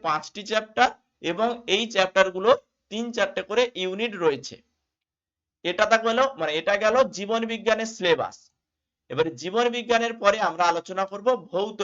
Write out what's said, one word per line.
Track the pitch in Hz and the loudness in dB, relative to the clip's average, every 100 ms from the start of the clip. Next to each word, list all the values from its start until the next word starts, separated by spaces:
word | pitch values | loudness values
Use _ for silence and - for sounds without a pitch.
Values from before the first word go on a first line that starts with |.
| 165 | -2
পাঁচটি | 156 - 202 202 | -4 -4 -12 -4
চ্যাপ্টার | 220 214 - 190 - _ _ 156 | -4 -2 2 2 0 _ _ -6
এবং | 170 226 233 - 196 | -2 -2 -4 -2 -2
এই | 226 | 0
চ্যাপ্টারগুলো | 202 185 190 190 185 202 277 - _ _ | 0 2 4 2 2 2 2 0 _ _
তিন | 214 240 233 | -8 -6 -2
চারটে | 196 190 185 | -2 -2 -2
করে | 214 240 180 | 0 0 -2
ইউনিট | 185 196 233 202 | -6 -4 -6 0
রয়েছে। | 165 139 135 - _ _ _ _ _ _ _ _ _ _ 165 | 0 0 -6 -18 _ _ _ _ _ _ _ _ _ _ -4
এটা | 180 208 | 0 4
তা | 226 226 | 4 4
গেল, | 226 269 262 | 2 2 0
মানে | 156 156 | -2 0
এটা | 165 202 | 0 2
গেল | 214 240 233 175 | 4 4 2 0
জীবন | 202 226 226 | -4 -2 -2
বিজ্ঞানের | 226 226 220 220 - | -2 0 0 -2 -2
সিলেবাস। | 180 151 113 - _ _ _ _ _ _ _ | 2 2 0 -8 _ _ _ _ _ _ _
এবারে | 131 160 139 | -2 -2 -4
জীবন | 160 214 240 240 | -4 0 0 -2
বিজ্ঞানের | 233 233 233 226 | 0 0 0 0
পরে | 202 214 190 | 0 2 0
আমরা | 165 175 | 2 2
আলোচনা | 170 165 185 196 | 2 -4 -4 -4
করব | 202 208 247 160 | -2 -2 -2 -2
ভৌত | 175 214 214 | -4 -4 -4